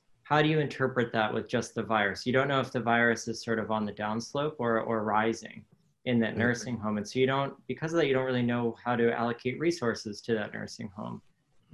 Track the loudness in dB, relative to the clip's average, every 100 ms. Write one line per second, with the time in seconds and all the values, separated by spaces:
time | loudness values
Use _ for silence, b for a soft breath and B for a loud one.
0 | _ _ 0 4 4 4 0 0 0 2
1 | 0 2 0 0 -2 -2 -2 -4 0 2
2 | 2 0 0 2 2 0 0 -2 2 4
3 | 4 2 -2 -6 -2 -2 0 -2 -2 -4
4 | -4 -4 -4 -4 -4 -2 0 0 0 0
5 | 2 2 2 0 -6 -18 -20 _ _ _
6 | 0 2 2 2 0 0 -4 -6 -4 -4
7 | -2 2 2 2 -2 -6 -10 -6 -2 0
8 | 2 2 2 0 2 2 0 -2 -2 2
9 | 2 2 -2 -2 -4 -2 -2 0 0 -2
10 | -4 -8 -2 -2 -2 -8 -10 -10 -12 -10
11 | -10 -10 -16 _ _ _ _